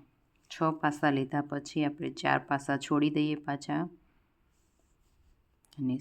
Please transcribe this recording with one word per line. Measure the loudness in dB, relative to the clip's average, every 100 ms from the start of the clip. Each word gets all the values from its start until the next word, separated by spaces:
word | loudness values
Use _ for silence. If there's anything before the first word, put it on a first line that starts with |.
| -14 _ _ _ _
છ | 0 0 2
પાસા | 0 2 2 2
લીધા | 0 -2 -2
પછી | -6 -4 0 0
આપણે | -2 -6 -2
ચાર | 2 2 2
પાસા | -2 0 -2 2
છોડી | 2 4 2
દઈએ | 0 -2 -4
પાછા | -6 -4 -4 -4 -8 _ _ _ _ _ _ _ _ _ _ _ _ _ _ _ _ _ -6
અને | -4 -4